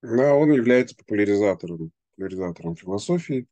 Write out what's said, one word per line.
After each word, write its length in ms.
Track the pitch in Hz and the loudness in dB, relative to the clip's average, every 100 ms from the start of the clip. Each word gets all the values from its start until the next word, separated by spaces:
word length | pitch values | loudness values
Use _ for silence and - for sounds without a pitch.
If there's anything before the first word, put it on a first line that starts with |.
да, 320 | 127 117 139 | -2 0 4
он 180 | 143 151 | 4 4
является 440 | 143 117 123 123 - | 4 4 2 2 -8
популяризатором, 960 | - 104 101 101 104 87 85 85 82 _ _ | -6 0 2 2 2 0 -6 -10 -12 _ _
популяризатором 640 | - 95 92 90 85 85 | -12 -10 -6 -8 -6 -10
философии. 720 | 85 92 98 - 175 170 135 - | -10 -6 -8 -2 -4 -2 -8 -8